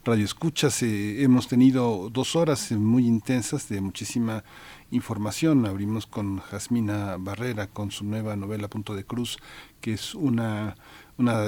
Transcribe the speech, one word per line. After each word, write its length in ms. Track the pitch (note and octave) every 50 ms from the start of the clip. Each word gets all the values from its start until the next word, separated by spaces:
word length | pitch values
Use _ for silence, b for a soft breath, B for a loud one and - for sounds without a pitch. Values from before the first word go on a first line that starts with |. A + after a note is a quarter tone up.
| -
radioescuchas. 800 | - A#2 G#2+ G#2 G2 - - - E3 D3+ - - C#3 - - C3
Eh, 400 | A#2 G#2+ G2+ G2+ G#2 G#2 A#2+ C#3+
hemos 240 | C3 B2+ B2+ A#2 -
tenido 600 | C3+ B2 B2+ C3+ B2+ C3 B2 A#2+ A2 F#2+ F2+ A2
dos 260 | A#2 C3 C3 - -
horas, 340 | E3 E3+ D#3+ C#3+ A#2+ - -
eh, 40 | A#2+
muy 320 | G#2 G#2+ G#2+ A#2 B2+ B2 A#2
intensas 640 | A#2 A2+ - - C3 B2 A2 - - C#3+ - -
de 100 | A2 G2
muchísima 640 | G2 G2 F#2 - - - - B2 A#2 A2+ A2 A2 - B B B B B B B B B
información. 760 | - B2 - - A2+ G2+ G#2+ G#2+ - - D#3+ D#3+ D#3 C3+ A#2
Abrimos 420 | G2+ F#2+ G2 G2+ G#2 G#2+ A2 G#2 -
con 320 | - A2+ G#2 G2 G2 F#2+
Jasmina 800 | - - - G2+ - - A#2+ A#2 A2+ G#2 G#2 G#2 G2+ G2+ F#2 F2
Barrera, 480 | F#2 F#2+ G2 G2 A#2+ B2+ A#2+ G#2+ G2+ G2
con 240 | - - G#2 G2
su 140 | - - G#2
nueva 320 | G#2 G#2 A2 A2 A2 G#2 G2+
novela 320 | G2 G2+ G#2+ G#2 G#2 G2
Punto 260 | - G#2+ G#2 - G#2+
de 80 | G2 F#2+
Cruz, 340 | - A#2 A#2 A#2+ A2+ - B B B B B B B B _
que 100 | - D#3+
es 240 | D3 - - - -
una, 640 | G#3+ E3 C3+ A#2+ A2+ A#2 A2 G#2+ G#2 G#2+ G#2 G2+ B B B B B B B B -
una, 260 | B2 B2 A2+ A2 G#2